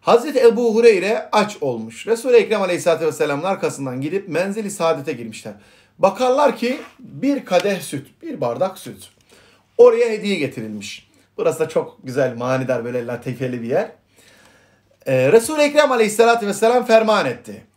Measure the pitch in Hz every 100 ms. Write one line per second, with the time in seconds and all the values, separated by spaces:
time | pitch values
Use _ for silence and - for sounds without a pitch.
0 | - 233 302 254 233 214 240 220 233 196
1 | 190 - - 220 202 - 139 117 113 -
2 | 202 233 262 240 196 208 190 170 170 160
3 | 160 147 147 143 180 139 156 143 135 127
4 | 147 190 196 156 196 208 202 - 165 156
5 | 139 123 117 - 110 101 _ _ _ -
6 | 185 196 254 262 285 - 233 302 - _
7 | 254 139 269 269 - 180 202 185 143 139
8 | - _ 330 208 123 123 190 185 123 101
9 | - _ _ _ _ _ _ - 240 226
10 | 240 214 196 185 131 - 110 107 101 -
11 | _ _ _ - 170 151 156 170 - -
12 | 131 127 127 117 123 131 127 120 117 123
13 | 120 117 135 120 127 123 117 151 233 -
14 | _ _ _ _ _ _ _ _ _ _
15 | - 131 131 226 233 311 294 294 285 247
16 | 214 208 233 233 202 - 220 247 233 220
17 | 220 208 143 - - 101 _